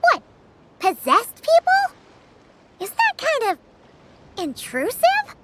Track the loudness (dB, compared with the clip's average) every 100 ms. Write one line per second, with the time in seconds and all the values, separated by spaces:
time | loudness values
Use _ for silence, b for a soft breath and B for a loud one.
0 | 2 0 _ _ _ _ _ _ -4 -2
1 | 0 0 0 -10 2 2 4 0 0 -8
2 | _ -20 _ _ _ _ _ _ -12 -2
3 | -2 0 -2 0 -2 -4 _ _ _ _
4 | -20 _ -20 -10 -8 -8 -8 -4 -4 0
5 | 0 0 -6 -14